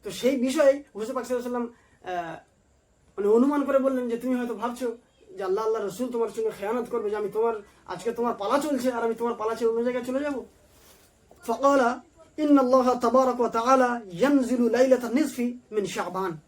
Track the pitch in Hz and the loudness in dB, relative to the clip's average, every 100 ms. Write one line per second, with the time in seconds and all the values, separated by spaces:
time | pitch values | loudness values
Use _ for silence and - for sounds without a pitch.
0 | 208 180 240 269 254 277 285 285 - 196 | -12 -2 0 2 0 4 4 4 -4 -10
1 | 220 262 233 247 247 247 233 - _ _ | -6 -6 -4 -4 -4 -6 -6 -10 _ _
2 | - 180 165 165 _ _ _ _ _ _ | -8 -8 -8 -12 _ _ _ _ _ _
3 | _ - 202 226 277 294 269 269 262 254 | _ -2 4 4 4 2 2 2 2 0
4 | 247 233 240 254 240 208 233 240 247 240 | -4 -4 -2 -2 -4 -6 -6 -6 -8 -8
5 | _ _ _ 370 370 392 440 440 202 185 | _ _ _ -8 -4 -2 0 -2 -4 -6
6 | 247 233 226 208 220 - 202 240 233 240 | -6 -2 -4 -2 -4 -4 -4 -4 -4 -4
7 | 208 208 208 202 233 220 - _ - 175 | -4 -4 -4 0 -2 -2 -10 _ -14 -8
8 | 240 233 240 208 202 269 302 269 247 247 | -6 -2 -4 -2 0 0 0 -2 -2 -2
9 | 233 226 233 233 240 226 233 226 240 247 | -2 -2 -4 -4 -4 -2 -2 0 -2 -4
10 | 247 262 294 269 - _ _ _ _ _ | -4 -4 -4 -6 -10 _ _ _ _ _
11 | _ _ _ - - 226 277 277 240 254 | _ _ _ -16 -6 0 2 4 2 -2
12 | - _ - - 302 285 254 262 247 247 | -12 _ -20 -4 4 6 6 4 4 2
13 | 233 247 262 240 233 233 233 262 247 240 | 2 4 2 2 -2 0 4 4 4 0
14 | 202 170 254 285 240 247 240 240 262 247 | -8 0 4 4 2 2 2 4 6 4
15 | 240 240 285 - 247 240 _ 214 190 220 | 2 -2 -2 -2 -4 -6 _ -4 -4 -4
16 | 180 185 190 160 | -6 -4 -6 -6